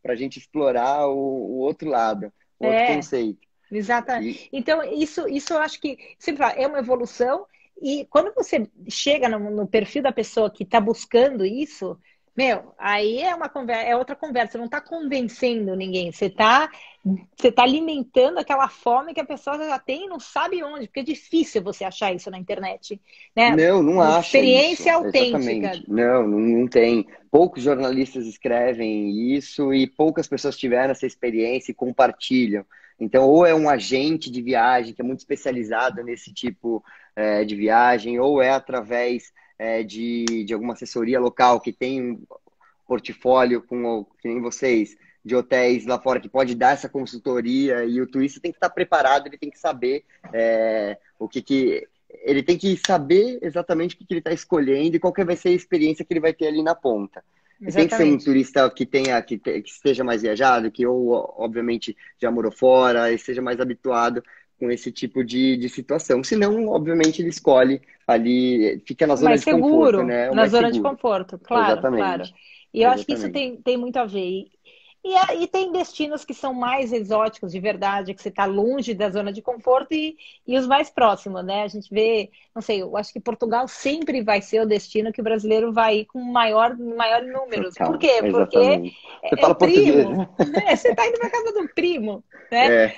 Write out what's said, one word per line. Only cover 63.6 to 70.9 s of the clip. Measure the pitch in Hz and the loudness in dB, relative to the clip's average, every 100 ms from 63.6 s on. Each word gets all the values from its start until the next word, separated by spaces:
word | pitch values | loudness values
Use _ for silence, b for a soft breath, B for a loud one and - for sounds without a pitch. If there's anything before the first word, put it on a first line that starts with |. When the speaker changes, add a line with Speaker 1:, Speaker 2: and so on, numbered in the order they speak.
| 127 113 131 117 117 120 - b b - | -4 -6 -2 0 0 -2 -10 b b -8
Speaker 1:
com | 120 | -4
esse | 120 123 | -4 -6
tipo | - 123 131 | -8 -6 -4
de, | 117 127 131 127 | -2 0 2 0
de | 120 | -4
situação. | - 127 156 - 127 | -8 -4 -2 0 0
Senão, | 135 220 202 220 214 | 0 2 2 0 0
obviamente, | 190 156 165 160 156 | -2 0 2 2 2
ele | 170 | -4
escolhe | - 151 127 131 135 _ b b | -2 4 6 6 2 _ b b
ali, | 117 117 127 127 120 107 - - | 2 2 2 2 2 2 0 -6
fica | - 151 | 0 0
na | 135 | 4
zona | 151 | 4
Speaker 2:
Mais | 143 | 4
Speaker 1:
de | 311 | 2
conforto, | - | 2
Speaker 2:
seguro, | 285 320 277 196 | 4 4 4 4
Speaker 1:
né? | 123 120 131 | 0 0 0
O | - | 2
Speaker 2:
na | |
Speaker 1:
mais | 214 | 4
Speaker 2:
zona | 233 233 | 4 2
de | 226 | 0
Speaker 1:
seguro. | |
Speaker 2:
conforto, | 277 | -2